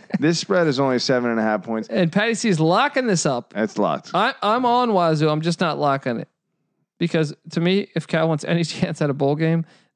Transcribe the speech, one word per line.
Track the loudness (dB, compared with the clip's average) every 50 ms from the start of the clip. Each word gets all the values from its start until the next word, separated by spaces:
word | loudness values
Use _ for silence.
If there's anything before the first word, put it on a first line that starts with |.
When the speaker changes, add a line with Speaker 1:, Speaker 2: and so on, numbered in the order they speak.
| -4 -2
Speaker 1:
<laughs> | -4 0
Speaker 2:
This | 0 0 0 0
spread | -2 0 0 2 2 2
is | 2 0
only | 0 0 0 0
seven | 0 0 0 0 2 0
and | 0 0
a | 0
half | 0 0 -2 -2
points. | -4 -6 -6 -6 -4
Speaker 1:
And | 0 0 0 2
Patty | 2 0 0 0 -2
C | 0 0 0
is | 2 2
locking | 2 2 2 2 2 0 0 -2 0
this | 0 0 0 0
up. | 0 -2 -2 -6 _
Speaker 2:
That's | -4 -2 -2 -2 0 0
locked. | 0 0 0 -2 -4 -4 -2
Speaker 1:
I, | 0 0 0 -2 -2
I'm | 0 0 0 2 2
on | 2 2 2 2 2
Wazoo. | 2 2 2 2 2 2 2 0
I'm | 0 0
just | -2 -2 -2 0
not | -2 -2 -2 0
locking | 0 0 0 0 -2 -4 -4 -4
it | -6 _ _ _ _ _ _ _ _ _ _ _ _ _ _ -4
because | -4 0 0 0 0 -2 -4 _ -14 -6
to | -4 0
me, | 0 2 2 0 0 -2 -6
if | -8 -6
Cal | -2 -2 0 2 0
wants | 0 -2 -2
any | -2 -2 -2 -2
<laughs> |
chance | -2 -2 -4 -4 -4 -2 -2
at | -2 -2
a | 0
bowl | 0 0 0 0
game, | 0 0 0 0 0 -2 -4 -12 _ _ _ -4